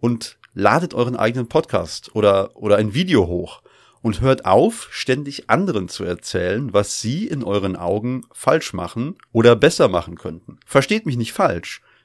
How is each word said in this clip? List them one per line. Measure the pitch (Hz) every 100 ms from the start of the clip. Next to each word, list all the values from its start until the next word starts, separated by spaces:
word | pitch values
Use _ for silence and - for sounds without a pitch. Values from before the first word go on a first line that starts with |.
und | 120 120 - - _
ladet | - 101 139 175
euren | - 123 120
eigenen | 113 127 117
Podcast | 165 - 98 85 - -
oder, | 110 104 98 98 -
oder | 107 101
ein | 107
Video | 113 185 135 85
hoch. | 87 87 - _ _ _ _
Und | 113 92
hört | 131 131 -
auf, | 101 196 226 -
ständig | - - 131 139 - -
anderen | 120 190 110 90
zu | -
erzählen, | 90 87 - 92 90 104 139
was | 101 101 -
sie | 110 151 220
in | 143
euren | 98 101 95 90
Augen | 87 104 120 127 -
falsch | - - 156 -
machen | 87 87 113 139 - _
oder | 117 113 113
besser | 143 - 131
machen | 90 82 87
könnten. | - 80 - - -
Versteht | 139 135 220 190
mich | 120
nicht | 113
falsch. | - 180 87 - - _ _